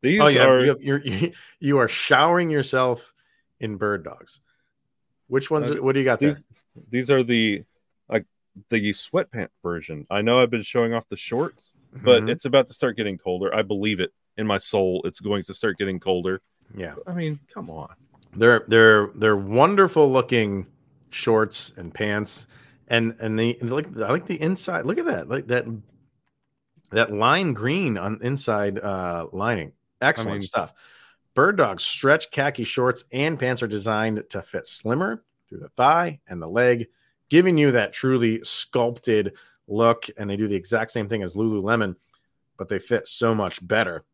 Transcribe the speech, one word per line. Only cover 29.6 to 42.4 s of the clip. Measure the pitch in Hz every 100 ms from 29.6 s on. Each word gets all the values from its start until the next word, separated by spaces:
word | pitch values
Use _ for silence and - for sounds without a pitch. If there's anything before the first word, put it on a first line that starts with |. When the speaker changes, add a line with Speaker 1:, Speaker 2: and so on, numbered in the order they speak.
| 73 _ _ _
Speaker 2:
Excellent | 131 - 110
Speaker 1:
I |
mean | 82
Speaker 2:
stuff. | 95 117 80 _ _ - _ _ _
Bird | - 160 202
Dog's | 123 95
stretch | - - 135 156 -
khaki | - 139 139
shorts | 110 - 123 123 -
and | 127 147 160
pants | 127 123
are | 120
designed | 104 98 107 110 107 -
to | 101
fit | - 92 -
slimmer | - 107 131 190 226 _ _ _
through | 98
the | -
thigh | - 131 165 175 147 _
and | 90
the | 80
leg, | 101 123 120 - _ _ _ _
giving | 156 185 165
you | 147
that | 120 101
truly | - 131 131 117 110
sculpted | - - - 127 117 120 - 110 98 - _ _ _
look. | 104 117 117 - -
And | 104
they | 101
do | 107
the | 101
exact | 87 113 113
same | 120 101
thing | 110
as | 95
Lululemon, | 90 110 107 95 117 101 90 _ _ _ _